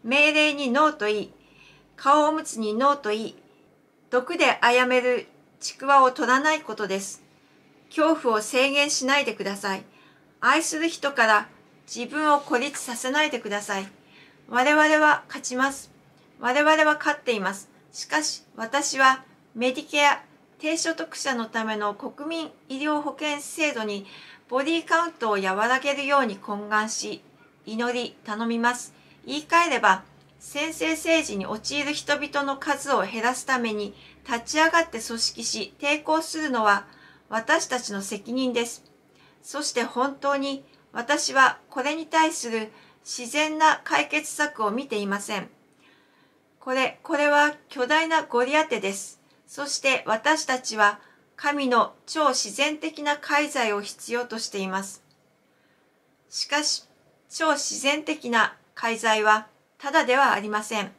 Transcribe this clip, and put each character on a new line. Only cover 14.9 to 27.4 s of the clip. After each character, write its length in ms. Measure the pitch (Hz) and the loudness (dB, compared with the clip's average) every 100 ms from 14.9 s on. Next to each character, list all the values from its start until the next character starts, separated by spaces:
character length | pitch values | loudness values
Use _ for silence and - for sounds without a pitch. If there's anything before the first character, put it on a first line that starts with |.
| 302 | 6
は 260 | 302 - - | 6 4 -2
勝 160 | 269 | -12
ち 120 | - 247 | -6 0
ま 140 | 269 | -2
す。 200 | 277 - _ _ _ _ _ | -2 -16 _ _ _ _ _
我 180 | 240 269 | 0 2
々 260 | 302 311 | 4 6
は 100 | 302 | 4
勝 220 | 302 311 294 | 4 0 -2
っ 40 | |
て 120 | - | -2
い 80 | 220 | -2
ま 120 | 190 | -2
す。 160 | 196 - _ _ | -6 -16 _ _
し 140 | - - | -16 -4
か 160 | 302 | -2
し、 200 | 302 - _ - | -2 -8 _ -12
私 420 | 226 277 277 269 | -2 -2 -2 4
は 240 | 262 262 - _ _ | 4 4 -6 _ _
メ 180 | 220 247 | -2 -2
デ 100 | 254 | -2
ィ 80 | 302 | -4
ケ 160 | 294 285 | 2 4
ア、 160 | - - _ _ _ | 2 -6 _ _ _
低 180 | 302 330 | -4 -2
所 180 | 330 | -2
得 200 | 320 330 | -4 -8
者 200 | - 277 | -6 -4
の 120 | 240 226 | -4 -4
た 180 | 226 | -4
め 120 | 220 214 | -4 -2
の 180 | 208 | -4
国 340 | 202 277 - 294 | -6 -12 -12 -8
民 220 | 330 311 - _ | -8 -8 -14 _
医 120 | 262 | -6
療 200 | 294 294 | -2 -2
保 160 | 294 277 | -4 -6
険 220 | 302 294 | -6 -6
制 320 | - - 302 | -8 -4 -2
度 120 | 247 | -2
に 220 | 214 202 196 - - - _ | -6 -8 -12 -20 -20 -20 _
ボ 160 | 247 | -2
デ 140 | 277 330 | 0 -2
ィ 60 | |
カ 180 | 330 330 | 0 0
ウ 60 | 339 | 0
ン 40 | |
ト 180 | - 226 | -2 -2
を 20 | |
和 360 | 202 190 190 226 | 0 0 0 0
ら 100 | 254 | 0
げ 160 | 285 | 0
る 120 | 277 277 | -2 2
よ 140 | 285 | 2
う 40 | |
に 140 | 240 196 | 2 -4
懇 300 | - 208 208 | -10 -10 -2
願 200 | 214 220 | -2 -2
し、 340 | - 214 - _ _ | -6 -8 -12 _ _